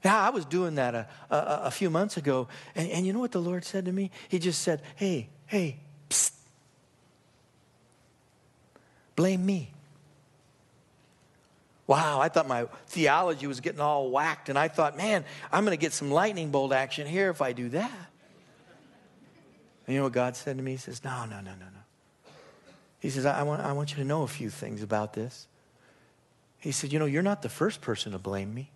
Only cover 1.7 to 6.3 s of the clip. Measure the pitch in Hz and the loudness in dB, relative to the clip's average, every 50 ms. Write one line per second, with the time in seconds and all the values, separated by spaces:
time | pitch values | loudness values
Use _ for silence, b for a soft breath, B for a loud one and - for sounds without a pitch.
1.7 | - - 202 180 156 165 196 208 - - 147 143 135 131 123 117 B B B B | -2 0 0 2 4 4 2 2 0 -2 0 2 2 2 0 -2 B B B B
2.7 | B - 160 175 - 165 185 185 190 233 254 240 - 185 170 175 180 180 170 - | B -4 -2 -2 0 0 0 2 0 0 -2 0 0 0 0 0 -2 -4 -4 -4
3.7 | - 196 185 180 185 190 196 185 B B B B - 180 160 180 165 - - - | -4 -4 -2 -2 -2 -2 -2 -4 B B B B -2 0 0 0 0 0 0 0
4.7 | 165 147 - B B - 196 196 180 143 113 - - - - - - 208 180 156 | 0 0 -2 B B -2 -2 0 0 0 -4 -6 -14 -20 -12 -2 0 0 0 0
5.7 | 127 - - - - - - - - - - - | -4 -8 -14 -20 -20 -20 -10 -2 0 2 2 0